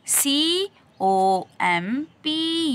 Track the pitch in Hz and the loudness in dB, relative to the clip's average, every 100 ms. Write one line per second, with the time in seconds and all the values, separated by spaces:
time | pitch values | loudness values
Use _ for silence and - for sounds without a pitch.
0 | - - 277 277 320 349 392 - _ - | -4 -2 2 2 2 0 -2 -8 _ -4
1 | 190 190 190 190 - - 180 175 180 254 | 0 2 2 2 -2 -4 0 0 -2 -4
2 | 320 _ 302 311 320 330 330 | -6 _ -6 -4 -2 -2 -2